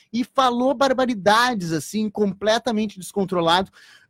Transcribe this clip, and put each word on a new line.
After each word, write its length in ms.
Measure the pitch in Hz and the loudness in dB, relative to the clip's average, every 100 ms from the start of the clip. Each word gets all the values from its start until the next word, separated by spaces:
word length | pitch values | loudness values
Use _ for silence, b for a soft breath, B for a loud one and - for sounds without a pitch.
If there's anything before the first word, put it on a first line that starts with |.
| b | b
e 100 | 226 | -6
falou 520 | - - 262 240 254 277 | -2 0 2 2 0 2
barbaridades, 960 | 277 254 254 220 190 214 247 226 170 | 0 2 -2 0 2 4 2 0 -4
assim, 360 | 160 - 208 214 | -4 -4 -4 -4
completamente 920 | 214 208 185 208 226 254 214 214 190 | -2 -2 -2 0 0 0 -2 -4 -8
descontrolado. 720 | 170 202 190 180 165 175 190 B B B B | -8 -4 -2 0 2 2 0 B B B B